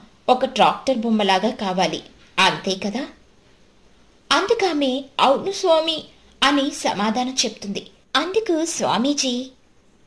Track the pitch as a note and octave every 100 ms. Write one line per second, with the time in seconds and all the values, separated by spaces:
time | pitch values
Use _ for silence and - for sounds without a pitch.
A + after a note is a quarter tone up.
0 | - _ - B3 C4 G#3+ E3+ - - B3+
1 | A3+ A3 G3 F#3+ G#3+ - G3+ F#3 E3+ E3
2 | - - - - F#3+ - - F#3+ G#3 A3+
3 | D#4+ - _ _ _ _ _ _ _ _
4 | _ _ _ C#4+ F#4+ A4+ F#4+ D4 C#4 C4
5 | C#4 - G#3+ C4+ G4 G4 F#4 D#4+ D#4+ D#4
6 | - - _ _ C4 C#4+ C#4 - - F#3
7 | G#3+ A#3 B3+ C4 A#3 - G3+ F#3+ - -
8 | _ C4 D#4+ G4+ A4 D#4+ E4 - - F3
9 | C4 C#4+ C4+ B3 C4 - _ _ _ _